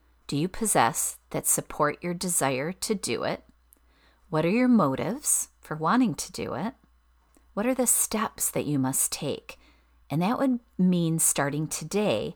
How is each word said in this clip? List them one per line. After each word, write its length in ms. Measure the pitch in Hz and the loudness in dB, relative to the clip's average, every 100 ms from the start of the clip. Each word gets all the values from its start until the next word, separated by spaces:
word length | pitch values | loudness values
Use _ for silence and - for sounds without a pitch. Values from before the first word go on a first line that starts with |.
| _ _ - | _ _ -6
do 100 | 143 | -2
you 120 | 185 | -2
possess 720 | - 220 147 117 - - - - | -2 0 4 4 2 -6 -8 -10
that 160 | 151 - | -6 -2
support 560 | - - - 147 - | -2 -2 0 0 0
your 120 | 175 | -6
desire 580 | 175 180 - 135 131 156 | -4 -2 0 0 -2 -4
to 220 | 190 - 208 | -6 -4 -4
do 260 | - 117 | -2 -2
it? 220 | 95 - - _ _ _ _ _ _ _ - | -2 -4 -10 _ _ _ _ _ _ _ -4
What 140 | 156 | 0
are 60 | 165 | 2
your 160 | 233 254 | 4 6
motives 840 | 226 143 135 160 269 - - - _ | 6 4 2 -2 -4 -2 -2 -4 _
for 160 | - 156 | -10 -2
wanting 380 | 160 233 233 | 2 4 2
to 180 | 139 - | 0 -8
do 220 | - 69 | -8 -6
it? 200 | 113 214 - _ _ _ _ _ _ _ | -4 -6 -10 _ _ _ _ _ _ _
What 120 | 196 240 | -4 -2
are 80 | |
the 120 | 262 240 | 0 2
steps 640 | - - 214 - - - | 2 0 -2 -4 -4 -4
that 140 | 139 | -2
you 140 | 143 143 | 0 0
must 340 | 131 135 - | 2 0 -2
take? 460 | - 147 - - - - _ _ _ - | -2 -4 -6 -10 -20 -20 _ _ _ -4
And 140 | 147 | 0
that 160 | 185 254 | 0 2
would 220 | 269 240 _ - | 2 0 _ 2
mean 400 | 185 180 160 160 | 4 4 2 2
starting 500 | - - 139 147 156 | 0 2 0 -2 -4
today 640 | - 156 202 202 110 147 | -6 -4 -2 0 0 -4